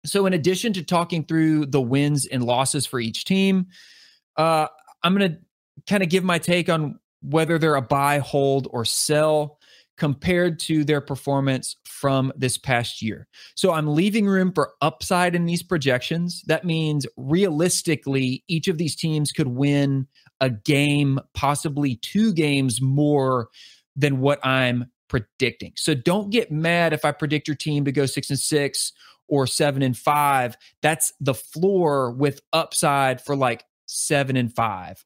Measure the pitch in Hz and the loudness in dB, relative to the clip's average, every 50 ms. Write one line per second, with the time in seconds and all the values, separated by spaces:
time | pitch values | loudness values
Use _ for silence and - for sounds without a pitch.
0 | - 151 - 202 196 190 185 175 139 170 185 180 - 233 196 185 147 - 175 175 | -10 -2 0 2 2 2 2 2 2 0 0 0 -2 -2 -4 -4 -4 0 0 0
1 | 170 170 180 165 143 - 165 160 160 160 156 151 151 139 131 143 127 117 131 139 | 0 0 -4 -6 -4 -2 0 2 4 4 2 2 0 0 0 0 0 2 2 2
2 | 143 147 147 139 127 - - 127 120 120 120 123 135 135 - 147 127 - - 127 | 2 2 2 0 -2 -2 -2 -2 0 0 2 2 0 0 -2 -4 -4 -4 -4 -4
3 | 117 113 110 - - - 190 190 190 196 190 190 180 185 - - - - - - | -6 -4 -6 -8 -2 0 2 2 4 2 2 0 -2 -4 -10 -20 -20 -20 -20 -20
4 | - _ _ _ _ _ _ 151 156 165 160 156 156 - - - _ - - _ | -20 _ _ _ _ _ _ 0 2 2 2 2 0 -2 -6 -18 _ -20 -12 _
5 | - 170 190 202 202 185 151 - _ _ _ _ _ _ _ - _ - 202 202 | 0 0 2 2 2 0 -2 -6 _ _ _ _ _ _ _ -20 _ -2 0 0
6 | 190 160 175 190 175 185 175 165 - 175 175 180 165 - 165 160 151 143 - - | 0 2 0 0 2 0 -2 -2 0 0 0 0 2 0 0 0 0 -4 -6 -10
7 | _ _ _ _ - 139 143 160 160 151 170 160 156 160 151 139 123 - 147 139 | _ _ _ _ -8 0 0 2 2 2 2 2 2 2 2 0 0 0 0 2
8 | 139 143 143 143 131 - - 143 139 139 135 139 131 - - 123 113 - - - | 4 2 2 0 -2 0 0 0 2 2 2 0 -2 -4 -6 -4 -4 -2 -2 -2
9 | - - 151 151 156 156 156 151 147 151 - _ _ _ - - _ _ _ - | 0 0 2 2 4 4 2 2 0 -2 -8 _ _ _ -20 -20 _ _ _ -4
10 | 165 147 135 - - 175 180 175 180 180 165 156 - - 160 156 147 143 151 143 | -2 -2 -2 -2 0 0 2 2 2 0 0 -4 -4 0 0 0 2 2 0 0
11 | 143 - 139 127 - 143 139 139 135 135 131 127 - - - _ _ - - - | -2 -6 -10 -6 -4 -2 0 0 0 0 -2 -2 -4 -10 -14 _ _ -20 -12 -4
12 | - 139 135 135 131 135 - 139 127 127 - - - 135 127 120 120 - - - | -2 0 2 2 0 -2 -2 -2 -4 -2 -4 -4 0 0 2 2 0 -2 -8 -6
13 | 113 110 98 - - _ _ - - - _ - - 185 165 156 151 151 147 156 | -6 -6 -6 -6 -14 _ _ -20 -20 -16 _ 0 0 2 2 2 0 2 2 2
14 | 185 214 202 233 208 196 196 190 185 185 185 160 139 - - _ 143 160 - - | 2 2 2 2 2 2 2 2 2 2 2 0 -2 -2 -2 _ -2 -2 0 -2
15 | - - 190 175 180 175 170 175 170 170 170 170 - - 185 165 127 135 123 123 | -4 -2 0 2 2 2 0 0 0 0 -2 -4 -2 -2 -4 0 2 2 0 0
16 | - - 165 170 175 175 170 - - - 156 - - 175 160 160 160 156 151 147 | 0 -4 -4 -2 -4 -4 -6 -10 -2 -2 -2 -2 0 -2 -2 0 0 0 -2 -2
17 | 131 - _ - 127 135 156 180 202 190 151 147 170 180 - - - 170 156 131 | -4 -6 _ -10 -4 -2 2 2 2 2 2 0 0 0 0 -2 0 -2 -2 -2
18 | - 139 139 135 131 127 131 - _ - 170 165 - 190 180 151 175 147 - - | -2 -2 -2 0 0 -2 -4 -6 _ -4 -4 -2 -2 -2 -2 -2 -2 -4 -4 -4
19 | - 160 156 151 147 139 - - 156 127 120 123 139 143 143 143 139 139 139 135 | -4 -2 0 0 -2 -2 -2 -2 -2 -2 0 0 0 2 2 2 2 2 0 -2
20 | 131 _ _ _ _ _ _ _ 135 131 120 104 _ - 147 139 143 147 143 147 | -4 _ _ _ _ _ _ _ -2 -2 -2 -4 _ 0 2 2 2 2 2 2
21 | 143 139 135 135 - _ _ - - 135 147 143 - 160 139 143 147 139 120 - | 2 0 0 -2 -4 _ _ -4 -2 -2 -2 -2 -4 -6 -4 -2 -2 -2 -4 -6
22 | - - - 202 220 226 185 160 156 147 143 139 135 131 113 - 135 131 135 143 | -10 -4 -2 0 0 2 2 2 0 2 2 2 0 0 0 0 0 0 2 2
23 | 147 147 147 143 131 131 127 123 113 - _ - - - - _ _ _ _ 139 | 2 2 2 2 2 2 0 -2 -2 -6 _ -20 -20 -20 -20 _ _ _ _ 0
24 | 139 143 139 131 131 139 143 - - 131 131 131 131 123 123 123 120 - _ _ | 0 0 2 2 2 2 0 2 0 0 2 2 2 2 0 -2 -4 -6 _ _
25 | _ _ - 127 107 _ _ _ 127 117 - _ - - _ - - - 156 131 | _ _ -4 -4 -4 _ _ _ -2 -2 -2 _ -16 -16 _ -6 -2 -2 -2 0
26 | - 170 175 214 202 202 202 240 165 - 151 151 160 165 170 175 170 165 151 151 | 2 0 0 0 -2 0 0 -2 0 0 -4 -2 0 0 2 2 2 2 0 0
27 | - 147 143 - 160 143 151 147 - - 147 - - 160 147 147 143 143 127 143 | -2 -4 -2 -2 -2 -2 -2 -2 -2 -4 -6 -4 -4 -2 -2 0 0 0 0 0
28 | 139 127 - 147 - - 143 135 - - 156 147 143 135 - - - - _ _ | 0 0 -2 -6 -4 -4 -4 -4 -2 0 0 0 0 0 -4 -4 -6 -6 _ _
29 | - - _ _ _ _ 147 139 135 - - - 156 147 135 135 139 127 123 - | -20 -20 _ _ _ _ 0 0 0 0 0 0 0 0 2 2 0 0 0 0
30 | - 156 147 147 147 143 139 131 123 120 - _ _ - _ _ - 151 160 160 | 0 0 2 2 2 2 2 2 0 -2 -6 _ _ -20 _ _ 0 0 0 0
31 | - - - _ 135 139 127 - - - - 156 175 196 202 185 175 151 143 139 | -2 -6 -4 _ -2 -2 -2 -4 -8 -14 -4 0 0 2 2 4 2 2 2 2
32 | 131 120 120 131 143 143 139 - _ _ - 160 160 - - - - 151 143 139 | 0 -2 0 0 0 0 0 -4 _ _ 0 0 0 0 -2 0 0 2 2 2
33 | 135 131 127 127 - - 143 139 135 123 113 - - _ _ _ _ - - - | 2 2 0 -2 -4 -4 -2 0 0 0 -2 -4 -10 _ _ _ _ -12 -8 -8
34 | - - 156 139 139 131 131 131 120 113 - - 117 110 101 92 90 87 95 - | -2 0 0 0 2 2 0 0 0 0 -2 -2 -2 -2 -2 -6 -10 -14 -16 -16
35 | _ | _